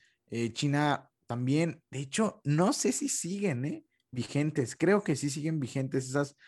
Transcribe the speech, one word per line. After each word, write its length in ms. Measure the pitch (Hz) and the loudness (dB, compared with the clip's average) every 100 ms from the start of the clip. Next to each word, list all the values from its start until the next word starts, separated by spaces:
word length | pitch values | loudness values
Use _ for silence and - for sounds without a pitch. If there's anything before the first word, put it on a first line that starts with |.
| _ _ _ | _ _ _
eh, 260 | 113 117 | -2 -2
China 580 | 113 147 143 147 - - _ - | 0 0 2 2 0 -4 _ -8
también. 560 | 120 127 151 170 - _ | -2 0 2 0 -4 _
De 100 | 131 | -10
hecho, 400 | 139 - 220 - | -4 -2 -2 -2
no 280 | 139 151 196 | 0 4 4
sé 200 | - 220 | 2 0
si 160 | - 285 | 0 -2
siguen, 560 | - - 202 202 123 | -4 -4 -2 -2 -2
¿eh? 200 | 143 320 - _ _ | -4 -6 -12 _ _
vigentes. 640 | 123 - 143 151 151 117 - | -6 -2 0 0 0 -2 2
Creo 260 | 165 208 | 4 4
que 100 | 196 139 | 4 0
sí 140 | 143 | -2
siguen 300 | 143 156 160 | -2 -2 -2
vigentes 480 | 123 139 135 139 127 | -2 -4 -2 -2 0
esas, 280 | 139 143 - | 0 -2 -6